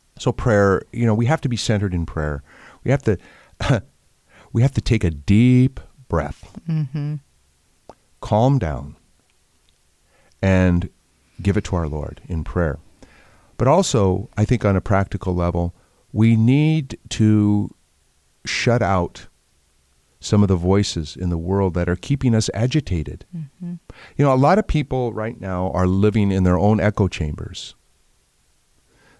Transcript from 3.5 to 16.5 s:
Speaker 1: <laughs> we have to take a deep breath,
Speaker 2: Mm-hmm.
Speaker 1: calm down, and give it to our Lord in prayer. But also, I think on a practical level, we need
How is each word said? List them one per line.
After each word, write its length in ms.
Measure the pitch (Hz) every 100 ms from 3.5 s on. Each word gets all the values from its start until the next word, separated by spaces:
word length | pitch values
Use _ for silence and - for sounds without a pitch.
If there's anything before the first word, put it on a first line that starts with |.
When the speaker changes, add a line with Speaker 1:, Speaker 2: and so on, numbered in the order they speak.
| -
Speaker 1:
<laughs> 200 | - 117 - _ _ _ _ _ -
we 100 | 117
have 120 | 131
to 80 | -
take 240 | - 113 87
a 40 |
deep 720 | 73 - 101 123 127 131 - - _ -
breath, 500 | 80 139 - - - 165
Speaker 2:
Mm-hmm. 480 | 160 135 147 147 151 _ _ _ _ _ _ _ - _ -
Speaker 1:
calm 400 | - 107 123 139
down, 380 | 82 65 71 - _ _ _ _ _ _ _ _ _ _ _ _ _ -
and 480 | 95 92 92 87 90 _ _ _ _ -
give 160 | 92 87
it 60 | -
to 100 | 90
our 120 | 80
Lord 340 | 76 71 71 -
in 160 | 82
prayer. 360 | 78 90 82 67 - _ - _ _ _ _ -
But 100 | 120
also, 600 | 165 185 117 98 92 - -
I 80 | 107
think 200 | 120 104
on 100 | 95
a 60 |
practical 520 | - 98 98 95 95
level, 400 | 90 87 85 87 - _ _ _
we 240 | 101 113 113
need 640 | 113